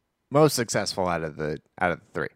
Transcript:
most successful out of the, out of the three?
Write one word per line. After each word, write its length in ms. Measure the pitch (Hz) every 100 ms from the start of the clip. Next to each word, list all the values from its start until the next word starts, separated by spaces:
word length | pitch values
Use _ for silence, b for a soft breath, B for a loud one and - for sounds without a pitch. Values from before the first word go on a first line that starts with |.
| _ _ -
most 240 | 139 151 -
successful 520 | 117 117 95 - 90
out 160 | 85
of 120 | 80 73
the, 220 | 76 73 _ -
out 120 | 90
of 80 | 82
the 60 | -
three? 140 | - 73